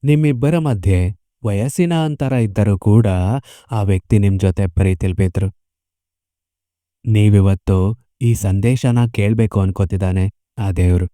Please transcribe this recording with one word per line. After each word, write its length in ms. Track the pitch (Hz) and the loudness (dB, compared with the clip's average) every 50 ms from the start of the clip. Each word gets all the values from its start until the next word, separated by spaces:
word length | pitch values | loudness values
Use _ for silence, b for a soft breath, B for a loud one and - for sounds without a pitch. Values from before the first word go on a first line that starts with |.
| - | 2
ನಿಮ್ಮಿಬ್ಬರ 540 | 139 147 151 156 151 139 120 123 143 160 170 | 2 2 2 2 0 0 0 0 -2 0 0
ಮಧ್ಯೆ 580 | 156 147 123 101 90 98 95 90 90 90 90 _ _ _ _ _ - | -2 -2 -4 -2 0 0 0 0 0 -2 -4 _ _ _ _ _ -6
ವಯಸ್ಸಿನ 500 | 110 101 98 107 143 - - 180 170 170 | -4 -4 -2 -4 -4 -2 -2 -2 0 0
ಅಂತರ 380 | 165 160 156 151 - 143 131 131 | -2 -2 -4 -4 -4 -4 -2 0
ಇದ್ದರೂ 460 | 127 117 107 95 - 104 107 101 92 | 0 -2 -2 0 -2 0 0 0 -2
ಕೂಡ 280 | - 107 104 113 117 104 95 90 90 95 117 139 B B B B B B | 0 2 4 4 4 2 0 0 0 -2 -2 -4 B B B B B B
ಆ 120 | - 110 101 | -4 -4 -2
ವ್ಯಕ್ತಿ 360 | 98 98 92 - _ - 104 | 0 -2 -2 -2 _ 0 2
ನಿಮ್ 220 | 101 101 98 95 | 2 2 0 0
ಜೊತೆ 260 | 98 95 90 - 101 | 0 -2 -2 -2 -4
ಪ್ರೀತಿಲ್ 480 | 92 - - 98 95 92 87 - 95 92 | -4 0 0 0 0 0 -2 -2 -4 -2
ಬಿದ್ರು. 420 | - 98 92 - - 95 92 - _ _ _ _ _ _ _ _ _ _ _ _ _ _ _ _ _ _ _ _ _ _ _ _ _ _ _ _ _ _ | -2 -2 -2 -2 -4 -4 -4 -8 _ _ _ _ _ _ _ _ _ _ _ _ _ _ _ _ _ _ _ _ _ _ _ _ _ _ _ _ _ _
ನೀವಿವತ್ತು 1000 | 117 107 107 104 107 104 101 98 98 98 95 _ - 98 95 92 98 113 - _ _ _ _ | 0 2 4 4 6 6 6 4 4 0 0 _ -2 0 0 0 -2 -4 -6 _ _ _ _
ಈ 140 | 127 120 113 | -2 -2 -2
ಸಂದೇಶನ 640 | - - 101 95 98 98 117 127 123 - 131 120 120 120 117 117 | 0 -2 -2 -2 0 0 0 0 0 0 0 0 2 0 0 0
ಕೇಳ್ಬೇಕು 460 | - 101 101 110 110 113 107 - 104 | -2 0 0 0 0 0 0 0 0
ಅನ್ಕೋತಿದ್ದಾನೆ 680 | 95 95 90 - 98 87 - 92 98 92 92 95 92 95 - _ _ _ _ - | 0 0 0 -2 -4 -2 -2 -4 -2 -2 0 0 -2 -2 -4 _ _ _ _ -8
ಆ 140 | 110 98 90 | -6 -4 -2
ದೇವ್ರು. 340 | 87 90 87 90 87 87 87 | 0 2 2 2 2 0 -4